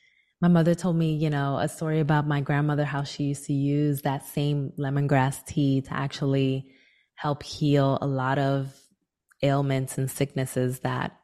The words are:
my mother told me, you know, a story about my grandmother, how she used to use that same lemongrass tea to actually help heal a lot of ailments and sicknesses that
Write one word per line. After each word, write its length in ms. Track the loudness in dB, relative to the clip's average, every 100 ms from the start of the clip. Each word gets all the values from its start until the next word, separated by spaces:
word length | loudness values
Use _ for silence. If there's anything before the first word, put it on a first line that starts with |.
| _ _ _ 0
my 80 | 4
mother 260 | 4 4
told 200 | 2 0 0
me, 180 | 0
you 160 | 0 0
know, 280 | 0 0 0
a 100 | -2
story 300 | -4 -2 0
about 280 | 2 2 2
my 120 | 0
grandmother, 440 | 0 0 2 0
how 180 | -2 -4
she 220 | -6 -4
used 220 | -4 -4 -2
to 60 |
use 500 | 0 2 2 2 0
that 220 | -2 -4
same 480 | -6 -2 0 0 -4 -4
lemongrass 640 | -2 0 2 4 2 0
tea 360 | -6 0 2 2
to 120 | -2
actually 800 | -4 -6 -4 0 2 2 -2 -6 _ _ _ _ -8
help 260 | -4 -4
heal 560 | -8 -2 2 4 4 2
a 60 | -2
lot 320 | -2 0 0
of 340 | 0 0 -4 -10 _ _ _ _ _ _
ailments 560 | 0 2 2 0 -2 -4
and 120 | -4
sicknesses 680 | -2 -4 -2 -4 0 -2 -2
that 360 | -4 -4 -6 -8